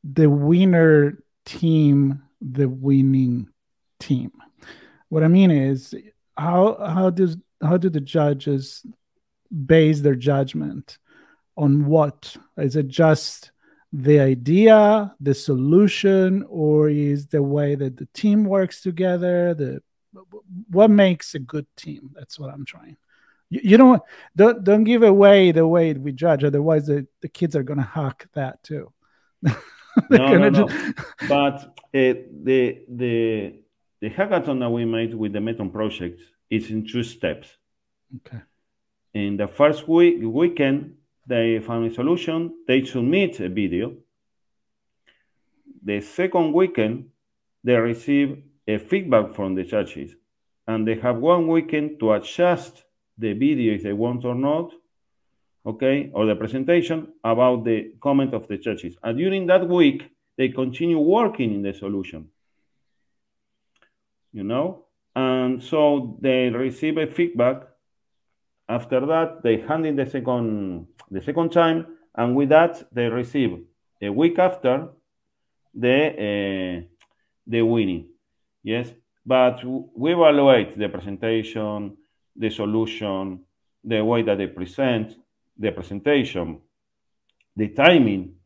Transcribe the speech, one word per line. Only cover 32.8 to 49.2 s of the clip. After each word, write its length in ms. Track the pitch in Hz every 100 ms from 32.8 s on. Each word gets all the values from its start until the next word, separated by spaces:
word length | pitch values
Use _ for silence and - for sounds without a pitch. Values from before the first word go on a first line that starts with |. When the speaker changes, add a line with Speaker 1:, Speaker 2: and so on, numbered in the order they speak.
| -
Speaker 2:
the, 680 | 120 123 117 113 110 98 - _ _ _ _
the 80 | 107
hackathon 500 | - 208 185 160 131
that 100 | 120
we 160 | 117 117
made 280 | 113 113
with 200 | 113 107
the 60 | 104
Metron 320 | 107 117 98
project 480 | 104 107 - 87 85 _ _ _
is 200 | 110 110
in 180 | 110 107
two 160 | 123
steps. 460 | 117 - 87 78 - _ _ _ _ _ _ 127
Speaker 1:
Okay. 240 | _ 117 _ _ _ _ _ _ _
Speaker 2:
In 240 | 107 101 101
the 100 | 101
first 400 | - 147 151 -
week, 320 | 165 175 170
weekend, 760 | 113 123 175 170 135 143 143 - _ _ 123
they 320 | 120 113 110
found 320 | 110 117 113
a 20 |
solution. 600 | 113 139 175 170 165 170 - -
They 160 | 131 131
submit 540 | 131 120 180 196 -
a 100 | 92
video. 460 | 92 98 87 117 - _ _ _ _ _ _ _ _ _ _ _ _ _ _ _ _ _ -
The 180 | 104 104
second 520 | - - 185 180 160
weekend, 560 | 160 185 147 107 123 - _ _ _ _ _
they 120 | 120 120
receive 680 | 117 113 - 143 139 143 _ _ -
a 100 | 107
feedback 560 | - 196 175 113